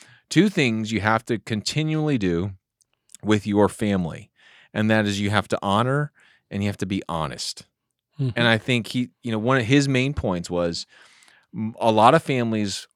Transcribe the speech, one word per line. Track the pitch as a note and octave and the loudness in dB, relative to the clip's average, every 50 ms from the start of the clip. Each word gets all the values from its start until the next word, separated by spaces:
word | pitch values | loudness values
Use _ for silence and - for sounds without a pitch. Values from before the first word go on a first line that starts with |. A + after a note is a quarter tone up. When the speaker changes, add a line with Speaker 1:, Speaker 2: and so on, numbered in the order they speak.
| - - - _ _ - | -20 -20 -20 _ _ 0
Speaker 1:
two | - D#3 G3+ G#3 | 2 2 4 4
things | - E3 C#3 A#2 A2 A2 A2 G#2+ | 2 0 0 0 0 -2 -4 -2
you | A2+ F#2+ | -2 0
have | G2+ G#2+ A2 A2+ - | 2 2 2 2 0
to | - A#2+ G2 | -2 -6 -6
continually | - - A2+ G#2 - - - D3+ D#3 D#3 D#3 D#3 D3+ D3+ C#3 A2+ | -4 -6 -6 -6 -4 -4 -4 -2 -2 -2 -2 -2 -2 0 0 0
do | F#2+ F2+ E2+ E2+ G2 G#2 F#2 - _ _ _ _ _ _ _ _ _ _ - - | 0 0 0 0 -2 -4 -6 -12 _ _ _ _ _ _ _ _ _ _ -18 -6
with | - G#2 G#2+ G#2 G2+ | -2 0 0 0 0
your | G#2 G2+ G#2 G2+ F2+ | 0 2 4 4 2
family, | - - A2 G#2 G2 F#2+ F2 D#2 D#2 - - - _ _ _ - - - - _ - | 2 0 -2 0 0 0 -2 -4 -8 -12 -18 -20 _ _ _ -20 -20 -20 -20 _ -4
and | G#2 G#2+ A2 | -2 0 2
that | A2 A2 G#2 | 2 2 2
is | G2+ G2 G2+ | 2 0 0
you | G#2 G2+ | 0 0
have | G#2+ G2+ F#2+ - | 0 0 0 0
to | - - | -2 -2
honor | - G2+ G2 G#2+ B2 C3 C3+ D3 D3 D3 _ _ _ _ _ _ _ - | 0 0 2 2 2 0 0 -2 -4 -4 _ _ _ _ _ _ _ -10
and | G2 G2+ G#2 | -6 -4 -4
you | G2+ | -4
have | G2+ - | -4 -4
to | G2+ | -4
be | F#2 G2 F#2 - - | -4 -4 -4 -4 -6
honest. | E2+ D#2+ D#2 C2+ A#1+ - - - - - - _ _ _ _ _ _ _ _ _ _ - | -6 -4 -4 -6 -6 -8 -10 -10 -12 -12 -16 _ _ _ _ _ _ _ _ _ _ -6
Speaker 2:
Mm-hmm. | C3+ B2 - | -6 -4 -2
Speaker 1:
And | A#2+ A#2+ A#2 | 0 2 2
I | A2+ | 2
think | A2 - - B2 A#2 G2+ | 2 0 0 -2 -2 -2
he, | - - B2+ B2 - _ _ | -4 -6 -6 -6 -6 _ _
you | - A#2 | -8 -6
know, | A2+ G#2+ | -4 -2
one | A2 B2+ C3+ C3 | 0 0 0 2
of | A2 | 2
his | A#2 C#3 D3 C#3 C#3 | 4 4 4 4 2
main | C3 B2+ C3 C#3 D3 | 0 0 0 -2 -4
points | - - G#2 F2+ F2 F2 - | -4 -4 -4 -4 -4 -4 -4
was, | F2 F2 F2 E2+ E2 - - _ _ - - _ _ _ _ _ _ _ _ _ - | -2 -2 -2 -2 -4 -6 -12 _ _ -20 -20 _ _ _ _ _ _ _ _ _ -10
m-, | A2+ A2 A2+ A#2 - | -8 -8 -8 -4 0
a | A2 A#2 | 2 4
lot | A2 G#2+ A2 B2 D3+ | 6 6 8 8 6
of | D#3+ | 6
families | - - C3+ B2 A#2+ A2+ A2 G#2+ G#2 G2 F#2 - - - _ | 4 0 -2 -2 0 0 -2 -2 -2 -4 -6 -8 -12 -16 _